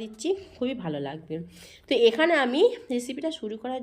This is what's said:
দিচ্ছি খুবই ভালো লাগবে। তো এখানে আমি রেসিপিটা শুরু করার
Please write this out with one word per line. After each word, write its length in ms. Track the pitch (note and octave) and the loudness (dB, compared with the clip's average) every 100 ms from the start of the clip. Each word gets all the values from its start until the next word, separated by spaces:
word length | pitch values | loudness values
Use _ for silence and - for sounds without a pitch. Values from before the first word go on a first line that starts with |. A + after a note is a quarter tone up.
দিচ্ছি 280 | A3 - E4+ F#4+ - - | -6 -6 -4 -4 -6 -6
খুবই 180 | B3 B3 | -4 -4
ভালো 160 | E3+ D3 | -6 -6
লাগবে। 360 | C#3 D#3 D#3+ D#3+ E3+ - - - | -6 -8 -10 -10 -10 -16 -20 -20
তো 80 | - B3+ A#3 | -2 4 6
এখানে 260 | A3+ E4 D#4 | 6 4 4
আমি 180 | B3+ C4+ A#4+ A#4+ - | 2 4 4 2 -4
রেসিপিটা 380 | B3 A#3+ B3+ D#4+ D#4+ | -4 -4 -6 -6 -6
শুরু 160 | G#3+ A3 | -8 -8
করার 200 | B3 B3+ | -8 -8